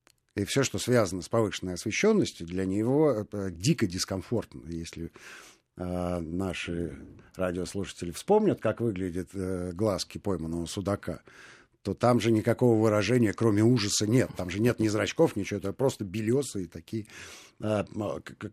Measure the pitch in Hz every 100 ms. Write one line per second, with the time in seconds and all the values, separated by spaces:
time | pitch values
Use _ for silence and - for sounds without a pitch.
0 | _ _ _ 104 98 139 131 98 - 123
1 | 95 90 82 117 104 - 92 87 110 -
2 | 208 214 117 - 82 90 95 98 117 143
3 | 151 107 101 101 95 85 120 151 101 92
4 | - 95 - 113 - 69 71 82 82 82
5 | 82 - - - - _ _ - 90 90
6 | 87 90 80 87 95 82 - 85 82 69
7 | - - - - 92 90 87 101 87 -
8 | 85 - - 214 202 - 113 107 117 92
9 | 92 85 87 98 92 92 90 87 110 87
10 | - 85 101 85 80 85 82 101 95 101
11 | - 78 - - - - _ _ 101 92
12 | 120 120 117 110 113 113 123 110 110 104
13 | 101 123 110 - 113 104 113 127 101 -
14 | 107 123 92 - 90 95 120 117 110 104
15 | 101 - 160 101 95 104 98 - 131 -
16 | 98 107 110 135 131 101 85 85 - 113
17 | 107 - - - - - 107 104 85 104
18 | 101 71 - - 104